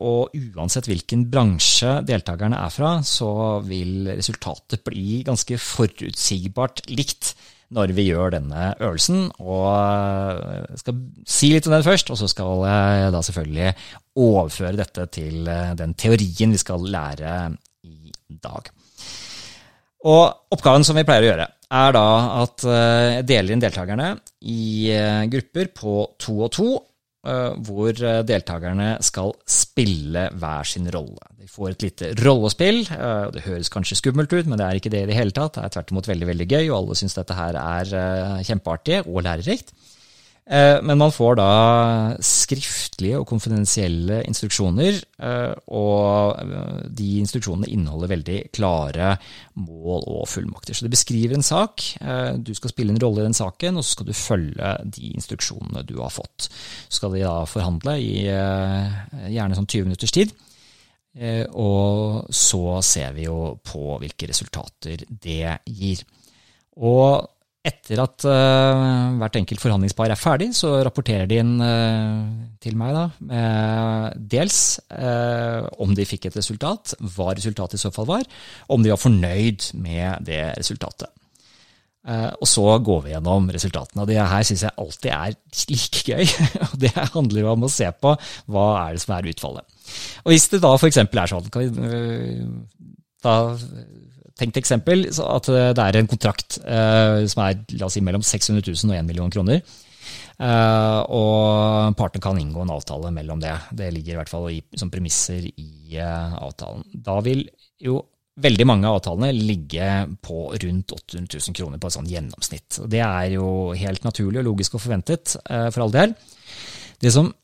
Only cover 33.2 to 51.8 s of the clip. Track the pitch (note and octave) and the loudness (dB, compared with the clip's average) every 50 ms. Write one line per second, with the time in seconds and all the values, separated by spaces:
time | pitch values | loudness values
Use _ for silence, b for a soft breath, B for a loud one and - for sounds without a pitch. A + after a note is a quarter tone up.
33.2 | G2+ G2+ - - E2 F#2+ F2+ F2 E2+ - - G2+ F#2 - G2+ - - C#3 B2+ D3 | -4 -4 -6 -8 -8 -6 -6 -4 -6 -4 -4 -4 -4 -2 -2 0 0 2 2 2
34.2 | D3+ C#3+ F3 F3 E3 D#3 A#2+ G#2 G2 F#2 F#2+ F#2+ - A2 G#2+ G2+ G2 G2+ G#2 A#2+ | 2 2 0 0 0 0 0 0 0 0 0 -2 -2 -2 -2 -2 0 0 0 2
35.2 | A#2 G2 G2+ C#3 D3 D#3 - - G2+ G2+ - F2 E2 - F#2 F#2+ F#2 - F#2+ E2+ | 2 0 0 -2 -2 -4 -4 -6 -8 -8 -8 -8 -8 -4 -4 -4 -2 -2 -4 -2
36.2 | F2 F2 F2 E2+ F2 F2+ C3 D3+ D#3+ D#3+ C3 G2 F#2+ G2+ G2 - G2+ F#2+ - F#2+ | -2 -2 -2 -2 0 2 2 2 2 2 0 -2 -2 -2 -2 -2 -4 -4 -4 -6
37.2 | F2+ - F#2 F2+ E2+ E2+ E2+ C#2 C#2 E2 E2+ F2 F#2 G2 G2 F#2+ F#2 F#2 F#2 F#2+ | -6 -6 -6 -6 -4 -4 -4 -4 -4 -4 -4 -4 -4 -4 -4 -2 -2 -2 -2 -2
38.2 | F#2 G2 G2 F#2+ F#2+ - A2+ F#2+ - E2+ E2 - - - E3+ G3 F2 E2+ F2+ F#2 | -4 -4 -4 -6 -4 -2 -4 -2 -2 -4 -6 -4 -2 -2 -2 -2 -2 -2 -4 -2
39.2 | F2 F2 E2+ E2 F2 D#3 A3+ - - _ - b b b b b b b b b | -2 -2 -2 -2 -2 -2 -4 -4 -6 _ -20 b b b b b b b b b
40.2 | b b b b b - C#3 C#3+ C#3+ C#3+ C#3+ C#3 - D3+ C#3+ C#3+ D3 D#3 D3 - | b b b b b 0 4 8 8 8 8 6 4 4 4 6 6 4 4 4
41.2 | A#2+ A#2 B2 A2+ G2 G2 G2+ A2 A2+ A#2 A#2 A#2 A#2 A#2 A#2 A2 A2 A2 A#2+ - | 4 4 6 6 6 6 8 8 8 6 6 6 4 4 2 2 0 0 -2 -2
42.2 | - - - - - - C#3 C3 - - - - - - - - F#2 G2 B2+ C#3+ | 0 0 2 2 0 0 -2 -4 -4 -6 -6 -6 -8 -8 -6 -4 -2 0 0 -2
43.2 | C3 - A#2+ A2 - A2+ A2 G#2 G#2 - - A2+ G2 F2 E2+ E2 E2+ F#2 G#2+ A2+ | -2 -2 -2 -2 0 0 0 0 2 0 0 0 0 0 0 0 0 0 -2 -2
44.2 | - - A2+ - - G2+ - - G2 F#2 F2 A2+ D#3+ F#3+ G#3 F#3 - _ _ - | -2 -4 -4 -4 -4 -2 -2 0 2 2 2 2 2 2 2 0 -4 _ _ -10
45.2 | - B2+ B2 B2 B2 B2 - - - - - G#2+ G#2 G#2 G2+ G2+ G#2 G2+ G2+ G#2 | -8 -6 -4 -4 -4 -4 -6 -8 -10 -6 -4 -2 0 2 2 4 4 4 4 4
46.2 | G#2 G#2 - - - - F#2 - - G1+ G1+ - - - - - G#2 G2 G2 G2+ | 4 2 0 -2 -6 -10 -8 -8 -8 -8 -8 -10 -10 -10 -8 -6 -4 -2 0 0
47.2 | G#2 G2+ - B2 G#2+ G2 E2+ F#2 G#2+ - - G#2+ E2 D2 D2+ D#2+ F2 F2+ G2 E2 | -2 -2 -4 -4 -4 -4 -4 -4 -4 -2 -2 -2 -2 -2 -2 -4 -4 -4 -4 -4
48.2 | C#2+ E2 F#2 G2+ - - - - G#2 F#2 F2 D#2+ D2 C#2+ C#2+ E2 F2+ F#2+ G2 F#2 | -4 -6 -6 -8 -8 -8 -6 -2 0 0 0 0 -2 -2 -4 -2 0 0 0 -2
49.2 | B B B B B B B - F#2 E2 E2 E2 E2 E2+ F2+ E2+ - - - D#2+ | B B B B B B B -10 -10 -10 -10 -10 -6 -4 -4 -4 -4 -6 -8 -8
50.2 | - - - - - - - - - - A2+ - A#2 A#2 A#2+ - - - A#2+ A2+ | -8 -8 -8 -8 -8 -8 -10 -12 -12 -10 -8 -6 -4 0 0 0 2 2 0 0
51.2 | A2+ A#2+ C3 C#3+ C#3 - D#3 F3 G#3+ A3 - - | 0 0 0 0 0 2 2 2 0 0 -2 -6